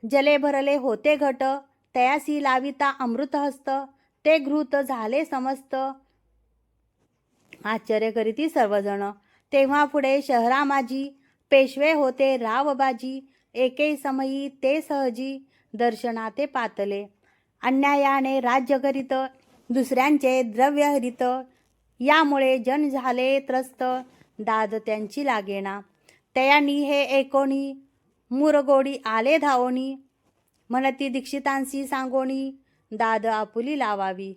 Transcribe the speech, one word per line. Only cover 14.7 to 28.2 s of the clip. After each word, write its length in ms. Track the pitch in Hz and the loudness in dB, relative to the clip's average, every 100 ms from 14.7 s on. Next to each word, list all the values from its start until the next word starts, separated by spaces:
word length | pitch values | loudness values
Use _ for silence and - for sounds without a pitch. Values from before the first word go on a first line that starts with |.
| 302 | 0
सहजी, 680 | 302 285 269 226 262 269 269 _ _ | -2 -2 -2 -4 -8 -10 _ _ _
दर्शनाते 720 | 208 240 220 240 226 220 214 285 | -2 0 0 -6 -6 -8 -6 -4
पातले. 600 | 269 226 214 202 202 202 _ _ _ _ _ | -4 -6 -4 -6 -6 -10 _ _ _ _ _
अन्यायाने 760 | 247 269 285 285 277 269 269 269 | 0 2 2 2 2 2 0 0
राज्य 380 | 247 254 254 277 | 2 0 2 0
करीत, 360 | 277 269 262 262 262 _ _ _ _ | 0 -2 -2 -4 -4 _ _ _ _
दुसऱ्यांचे 720 | 247 262 254 269 294 269 262 | -2 0 2 4 4 2 2
द्रव्य 400 | 247 214 262 294 | 0 2 2 4
हरित, 420 | 294 285 247 247 254 254 254 _ _ _ _ _ | 2 2 -2 -2 -2 -2 -6 _ _ _ _ _
यामुळे 580 | 247 302 311 277 269 262 | 2 4 4 2 2 2
जन 300 | 226 277 294 | 0 0 0
झाले 520 | 262 254 247 254 277 | -2 -2 -2 0 0
त्रस्त, 440 | 269 254 262 _ 254 254 254 _ _ _ | 0 -4 -4 _ -4 -4 -8 _ _ _
दाद 360 | 214 220 220 | -2 0 0
त्यांची 520 | 220 220 214 214 247 277 | -4 -4 -6 -4 -6 -2
लागेना. 540 | 226 196 196 196 202 196 _ _ _ _ - | -2 -4 -6 -6 -10 -14 _ _ _ _ 0
तयानी 480 | 262 294 285 285 | 4 6 4 0
हे 180 | 285 285 | 0 0
एकोणी, 720 | 262 277 269 269 277 269 277 269 _ _ _ _ | 2 2 2 0 2 -2 -4 -10 _ _ _ _